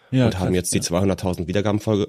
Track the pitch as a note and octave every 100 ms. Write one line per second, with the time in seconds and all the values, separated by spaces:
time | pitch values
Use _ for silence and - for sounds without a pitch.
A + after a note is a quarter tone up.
0 | _ C3 A#2 F#2 F2+ F2+ E2+ G2 - E2+
1 | G2 F2+ F#2+ F2 E2 G2 G#2 G#2 A2 G#2